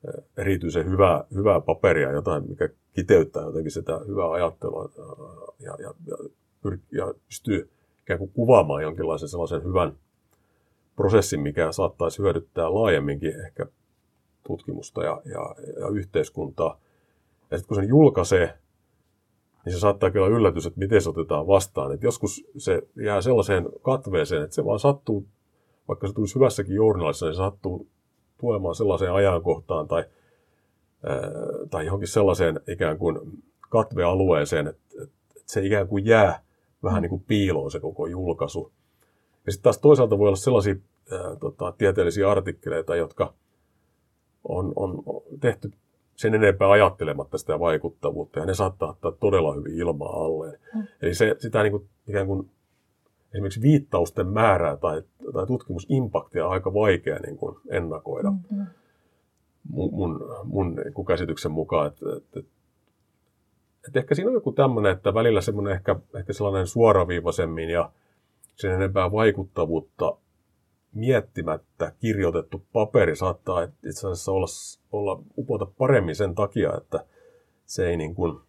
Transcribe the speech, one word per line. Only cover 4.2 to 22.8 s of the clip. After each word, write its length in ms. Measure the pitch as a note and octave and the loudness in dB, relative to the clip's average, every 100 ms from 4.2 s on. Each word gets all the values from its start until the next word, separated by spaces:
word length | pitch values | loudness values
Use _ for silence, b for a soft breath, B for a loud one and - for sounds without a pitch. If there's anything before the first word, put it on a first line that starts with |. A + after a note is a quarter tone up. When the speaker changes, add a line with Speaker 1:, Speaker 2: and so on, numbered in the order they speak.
| E2+ | -2
Speaker 1:
ajattelua, 600 | E2+ E2+ E2 E2+ E2 - - - - - F2 - - | 0 -2 -4 -8 -8 -10 -14 -18 -18 -20 -20 -20 -18
ja, 160 | - - | -16 -14
ja, 160 | - - E3 | -14 -16 -14
ja 100 | - - _ _ _ | -12 -14 _ _ _
pyr-, 180 | G#2 F2+ _ | -6 -6 _
ja 220 | - F#2+ - _ | -8 -6 -10 _
pystyy 420 | - - G2+ - _ _ _ | -12 -2 -2 -2 _ _ _
ikään 160 | - F#2+ | -6 -4
kuin 120 | G2 | -4
kuvaamaan 480 | - A#2+ A#2+ D#2+ C#2+ | -2 6 6 6 0
jonkinlaisen 460 | D#2 D#2+ - D#2 D#2+ | -4 -4 -4 -4 -6
sellaisen 360 | F2 E2 E2 | -6 -4 -4
hyvän 280 | F2+ F#2 E2 C#2+ _ _ _ _ _ _ _ _ _ - | -2 0 0 -4 _ _ _ _ _ _ _ _ _ -2
prosessin, 440 | G2 G#2+ - D#2+ | 4 4 4 -2
mikä 320 | D2 D2 D#2+ | -4 -2 -2
saattaisi 460 | D#2+ F2+ - E2 - | 0 -4 -2 -4 0
hyödyttää 520 | G2 E2+ - - E2 | 0 0 -4 -4 -2
laajemminkin 680 | F#2+ A2 D#2+ C#2+ C#2+ D#2 - | 2 2 2 0 -4 -6 -6
ehkä 260 | G2 - - _ _ _ _ _ _ _ - | -14 -10 -12 _ _ _ _ _ _ _ -10
tutkimusta 580 | - - E2+ - - | -10 -8 -12 -10 -6
ja, 180 | D2+ - | -4 -6
ja, 300 | - - - - - - | -8 -10 -10 -12 -14 -10
ja 80 | F2+ | -6
yhteiskuntaa. 920 | G#2 F#2+ G2 - - C#2+ - D#2+ - _ _ _ _ _ _ _ | -6 -4 -4 -4 -6 -10 -4 -4 -4 _ _ _ _ _ _ _
Ja 80 | F2 | -8
sit 80 | - | -4
kun 80 | G#2 | -2
sen 120 | G2+ | 4
julkaisee, 680 | C#3 D#3 - F2+ F#2 E2+ - _ _ _ _ _ _ _ _ _ _ | 8 8 6 2 2 2 -4 _ _ _ _ _ _ _ _ _ _
niin 80 | - | -8
se 60 | F2+ | 0
saattaa 320 | G2+ G2 F#2+ | 0 2 0
kyllä 160 | G2 F#2+ | 2 2
yllätys, 400 | A2+ G2+ E2+ D#2+ | 4 4 2 -6
että 120 | F2 | -6
miten 240 | G2 G#2+ | 2 2
se 80 | E2 | 2
otetaan 360 | D#2 D#2+ D2+ D#2+ | -4 -4 -2 4
vastaan. 460 | G2 F#2+ - C#2 | 2 2 -6 -6
Et 100 | C#2+ | -2
joskus 420 | A2+ A#2 G2+ - - - | -2 -2 -6 -6 -16 -10
se 240 | - D3 | -2 -2